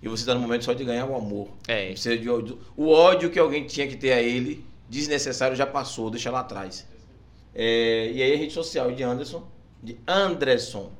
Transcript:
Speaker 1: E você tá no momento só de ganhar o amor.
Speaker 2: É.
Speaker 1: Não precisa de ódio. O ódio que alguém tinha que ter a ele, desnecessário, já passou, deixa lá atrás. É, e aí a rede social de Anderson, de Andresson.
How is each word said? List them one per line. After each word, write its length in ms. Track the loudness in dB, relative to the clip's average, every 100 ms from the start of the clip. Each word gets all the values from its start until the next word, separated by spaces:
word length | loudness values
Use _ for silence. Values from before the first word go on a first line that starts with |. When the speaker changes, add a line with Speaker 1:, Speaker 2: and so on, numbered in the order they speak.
Speaker 1:
E 60 | -8
você 180 | -6 -2
tá 80 |
no 60 | 0
momento 240 | 0 -2
só 80 | -2
de 120 | -4
ganhar 220 | -2 -4 -2
o 80 |
amor. 340 | -4 -6 -8 -8 -14 -4
Speaker 2:
É. 160 | -4 -4
Speaker 1:
Não 60 |
precisa 260 | -6 -2 -2
de 100 | 0
ódio. 300 | -2 -2 -12 -16 -4
O 120 | 6
ódio 400 | 10 10 8 2
que 80 | 4
alguém 260 | 2 2 -4
tinha 200 | -6 -6
que 100 | -2
ter 160 | 2
a 80 | 4
ele, 440 | 4 0 -2 -6 -12 -20 -12
desnecessário, 680 | -6 -2 -2 -2 0 0
já 120 | 0 -2
passou, 440 | -2 -6 -6 -6
deixa 200 | -4 -4
lá 100 | -4
atrás. 480 | -6 -10 -10 -14 -18 -20 -20 -20 -20 -20 -18
É, 560 | -2 2 2 2 2 0
e 100 | 0
aí 100 | 2
a 20 | 2
rede 160 | 0
social 380 | -6 -4 -2 -2
de 120 | -2
Anderson, 440 | -4 -4 -6 -12 -14 -20 -20 -18
de 140 | -16 -12 -2
Andresson. 840 | 2 2 0 4 4 2 -10 -12 -16